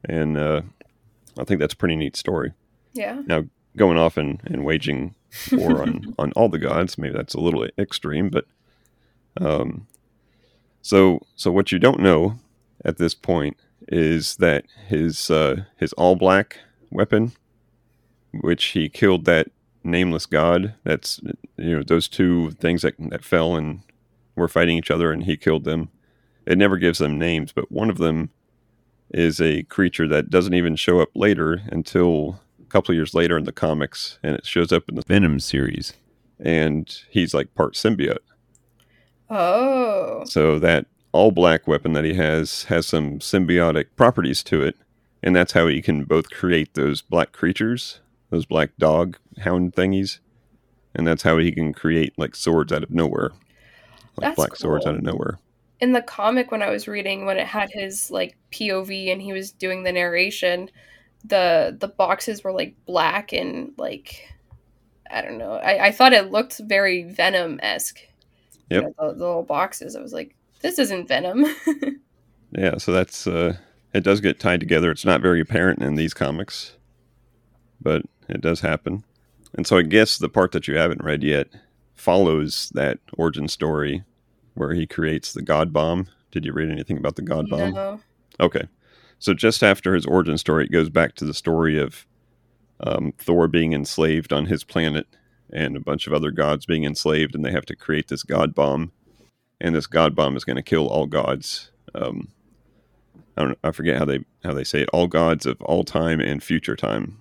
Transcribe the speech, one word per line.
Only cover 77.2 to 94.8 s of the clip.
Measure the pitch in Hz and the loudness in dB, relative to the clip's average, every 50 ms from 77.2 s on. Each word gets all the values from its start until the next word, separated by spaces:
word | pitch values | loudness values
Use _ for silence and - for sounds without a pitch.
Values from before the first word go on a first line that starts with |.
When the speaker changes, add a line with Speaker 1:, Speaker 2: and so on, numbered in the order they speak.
| _ _ _ _ _ _ _ _ _ _ _ _ | _ _ _ _ _ _ _ _ _ _ _ _
Speaker 1:
but | - - 78 78 - - _ _ _ - | -4 -2 -2 -2 -4 -8 _ _ _ -10
it | 90 90 | -10 -4
does | 90 82 85 82 | -2 -2 -2 0
happen. | - 80 80 78 _ - 87 104 - _ _ _ _ _ _ _ _ _ - | -2 -2 -2 -2 _ -6 -8 -8 -10 _ _ _ _ _ _ _ _ _ -8
And | - 85 | -8 -2
so | - - 90 | 4 4 4
I | |
guess | 85 78 87 110 110 - - - | 4 6 6 4 4 4 2 -2
the | 85 76 | -4 -2
part | - - 92 90 | 2 0 0 2
that | - 80 - - | 0 -6 -4 -2
you | 71 | 0
haven't | 80 80 87 76 - | 0 2 0 0 -4
read | - 78 76 73 69 | -4 -4 -4 -2 0
yet | 73 73 71 69 _ _ - _ _ _ _ _ _ _ | 0 0 0 -2 _ _ -20 _ _ _ _ _ _ _
follows | - - - 87 95 98 85 80 78 76 76 - - - - - | -4 0 2 4 4 4 4 4 2 0 -2 -4 -8 -8 -8 -4
that | - 71 69 - - _ - - - | -2 -2 -2 -2 -6 _ -14 -4 -2
origin | 82 82 76 78 73 73 | -2 -2 -2 -2 -6 -8
story | - - 76 78 78 76 73 73 71 87 98 _ _ _ _ _ _ _ _ _ _ | -6 -4 -4 -2 -2 -2 -2 -4 -4 -6 -10 _ _ _ _ _ _ _ _ _ _
where | - - 71 82 | -8 -6 -4 -2
he | 87 80 | -4 -4
creates | - - - 80 78 80 76 - - | -6 -4 -4 -2 -2 -2 -4 -6 -10
the | - - | -12 -12
God | - - 78 76 80 82 | -2 0 0 0 0 0
Bomb. | 76 76 78 82 85 92 98 - _ _ _ _ | 0 0 0 0 0 -2 -4 -6 _ _ _ _
Did | - 85 78 | -8 -8 -6
you | 76 | -6
read | 76 76 78 80 | -4 -4 -4 -4
anything | 80 78 - - 90 71 | -4 -6 -6 -6 -6 -4
about | 73 73 71 | -4 -6 -6
the | - | -6
God | 71 - 78 80 78 69 | -6 -4 -4 -4 -2 -4
Bomb? | 71 76 87 95 95 | -4 -4 -4 -4 -4
Speaker 2:
No. | 196 196 196 208 214 _ _ _ _ _ _ _ - | -6 -8 -8 -10 -12 _ _ _ _ _ _ _ 0
Speaker 1:
Okay. | 87 87 - - - - _ _ _ _ _ _ _ _ _ _ | 0 0 0 -2 -8 -8 _ _ _ _ _ _ _ _ _ _
So | - - 92 | 0 0 0
just | - - 110 110 - - | 4 4 2 4 6 4
after | 104 98 - - 92 95 | 4 4 4 2 0 0
his | 87 78 | 0 2
origin | - 78 92 85 80 73 78 | 2 2 2 2 2 -2 -2
story, | - - 78 80 73 | 0 0 2 2 2
it | - | 2
goes | - 85 80 78 | 2 2 2 2
back | 76 82 82 62 - | 2 0 0 0 -2
to | - 80 | -6 -6
the | 76 73 | -6 -6
story | - - 85 82 80 80 80 78 76 | -4 -2 -2 0 2 2 2 2 0
of, | 71 69 - - - _ _ _ _ _ _ _ _ _ _ _ _ _ _ _ | -2 -2 -6 -16 -20 _ _ _ _ _ _ _ _ _ _ _ _ _ _ _
um, | - - - - 69 73 - _ | -6 -4 -2 -2 -2 -4 -6 _
Thor | - - 85 87 82 80 | -2 2 4 4 4 4
being | 78 85 82 80 | 2 2 0 2
enslaved | 80 73 71 - - - 80 80 80 80 78 - | 0 -2 -4 -6 -2 0 0 2 2 0 -2 -2
on | - 73 76 | -2 -2 0
his | 87 95 73 - | -2 -2 -4 -4
planet | _ - - | _ -4 -2